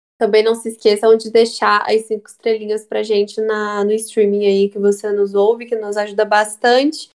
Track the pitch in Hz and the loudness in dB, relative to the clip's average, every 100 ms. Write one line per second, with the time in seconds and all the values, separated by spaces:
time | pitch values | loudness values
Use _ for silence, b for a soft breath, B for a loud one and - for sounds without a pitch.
0 | _ _ 220 214 220 226 226 226 214 208 | _ _ 2 2 2 -2 -6 -2 0 2
1 | 226 220 226 226 226 - 208 208 208 214 | 4 4 4 2 2 0 0 0 0 -2
2 | 220 214 - _ 226 220 214 214 220 214 | -2 -8 -10 _ -4 -4 -4 -6 -6 -6
3 | 214 208 208 220 220 214 208 208 202 214 | -2 0 -2 -2 -2 -2 -4 -2 0 -2
4 | - 226 202 202 202 196 202 202 202 202 | -2 0 0 2 2 2 0 0 0 0
5 | 214 202 202 202 202 233 233 226 208 208 | -2 -2 0 2 0 0 -4 -6 -4 -6
6 | 208 208 208 208 214 - 247 254 285 311 | -4 -2 0 0 0 -2 2 2 2 -4
7 | - | -12